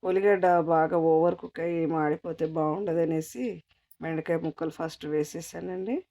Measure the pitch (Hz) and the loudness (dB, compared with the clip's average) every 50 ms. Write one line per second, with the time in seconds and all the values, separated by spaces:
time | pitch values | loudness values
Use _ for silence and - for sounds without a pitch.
0 | - 190 185 190 190 202 208 190 185 180 180 175 165 160 165 160 156 160 180 170 | -2 0 0 2 4 4 4 4 4 4 4 4 4 4 4 4 4 4 2 2
1 | 160 165 160 160 165 175 175 170 - 156 _ - 165 170 170 170 165 151 165 160 | 4 6 6 6 6 4 2 0 -6 -14 _ -6 -4 -2 -2 0 0 0 0 0
2 | 156 147 151 156 _ 180 160 165 160 156 160 160 156 151 151 185 208 196 165 170 | 0 0 0 -2 _ -10 -6 -4 -4 -4 -2 -2 0 0 -2 -2 -2 -2 0 0
3 | 165 160 165 160 160 - - 233 254 247 196 165 - _ _ _ _ _ _ _ | 0 0 0 -2 -4 -4 -8 -6 -6 -6 -6 -8 -14 _ _ _ _ _ _ _
4 | 156 160 165 156 156 - 170 165 165 160 147 - 165 160 151 - 165 160 156 - | -8 -6 -6 -6 -2 -2 -2 -2 -2 -4 -6 -4 -6 -8 -6 -6 -8 -8 -8 -10
5 | - 156 151 151 151 151 - 165 165 - - 170 175 180 185 185 190 196 247 339 | -8 -4 -2 -2 -2 -2 -6 -12 -12 -12 -12 -10 -10 -8 -8 -8 -6 -4 -6 -6
6 | 359 _ | -6 _